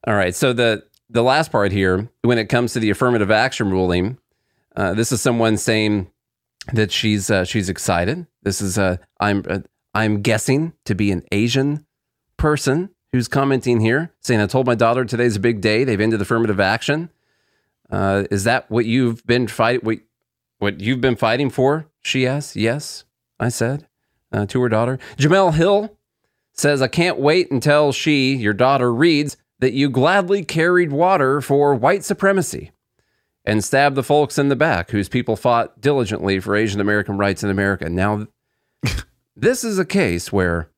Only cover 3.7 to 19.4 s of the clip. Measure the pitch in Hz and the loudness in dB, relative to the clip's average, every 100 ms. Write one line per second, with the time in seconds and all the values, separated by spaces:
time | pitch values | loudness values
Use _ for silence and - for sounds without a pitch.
3.7 | 92 92 90 95 131 _ _ _ _ _ | 0 2 0 -2 -6 _ _ _ _ _
4.7 | - 95 104 113 117 135 117 113 107 - | -6 -4 -2 -2 0 0 0 2 0 0
5.7 | 110 107 104 90 _ _ _ _ _ - | 0 0 -2 -4 _ _ _ _ _ -4
6.7 | 113 107 - 110 104 95 101 90 110 95 | -2 0 0 0 -2 0 0 0 -2 -4
7.7 | 87 - 87 90 165 165 _ 101 95 98 | -4 -2 0 0 -4 -10 _ -6 -4 -4
8.7 | 90 95 90 _ _ 104 101 - 95 - | -2 -2 -2 _ _ -2 -2 -4 -8 -8
9.7 | _ _ 104 110 104 104 107 - 135 165 | _ _ -2 -2 0 0 0 0 0 -2
10.7 | - - 98 101 92 - 101 117 131 139 | -8 -6 -2 0 -2 -2 -2 0 0 -2
11.7 | 151 _ _ _ _ _ - 156 151 - | -4 _ _ _ _ _ -2 0 0 0
12.7 | 143 190 _ _ 127 113 135 139 131 123 | -2 -4 _ _ -4 -2 0 0 0 2
13.7 | 117 110 131 170 _ - 117 101 127 127 | 2 2 0 -2 _ -2 0 2 0 0
14.7 | 120 117 123 120 120 120 101 117 110 110 | 2 2 2 -2 0 0 2 0 0 0
15.7 | 107 131 101 110 110 101 117 113 98 95 | 0 0 0 0 0 0 0 0 0 0
16.7 | 113 - 147 170 _ _ _ _ _ _ | 0 -2 -4 -6 _ _ _ _ _ _
17.7 | _ _ 98 98 98 98 101 104 127 - | _ _ -2 0 0 0 -2 0 -2 -2
18.7 | 110 113 120 123 117 - 120 | -2 0 0 0 -2 0 0